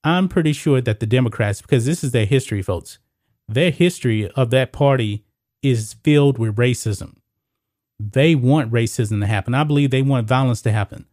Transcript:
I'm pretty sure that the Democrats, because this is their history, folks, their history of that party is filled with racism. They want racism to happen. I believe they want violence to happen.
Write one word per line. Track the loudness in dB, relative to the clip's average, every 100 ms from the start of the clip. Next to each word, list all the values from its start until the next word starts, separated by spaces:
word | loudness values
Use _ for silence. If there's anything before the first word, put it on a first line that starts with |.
I'm | 0 0 0
pretty | 0 0
sure | 0 0 0
that | 0 -2
the | 0
Democrats, | 2 0 0 -2 -4
because | 0 0
this | 2 -2
is | -2
their | 0
history, | 2 0 0 -6
folks, | -4 -6 -8 -20 _ _ _ _ -6
their | 0 0
history | 2 0 0 -2 0 -2
of | -2 0
that | 0 0
party | 0 2 2 0 -4 _ _ _ _
is | -2 0 -2 -4
filled | 2 4 4 2
with | -2 0
racism. | 0 0 -4 -6 -10 _ _ _ _ _ _ _ _ _
They | -6 0 2
want | 4 2 0 0
racism | -2 -2 -2 -2 -2
to | -2
happen. | -2 -2
I | -2
believe | 0 0 0
they | 0
want | 0 0 0
violence | 0 0 0
to | -2
happen. | -2 -4 -10 -20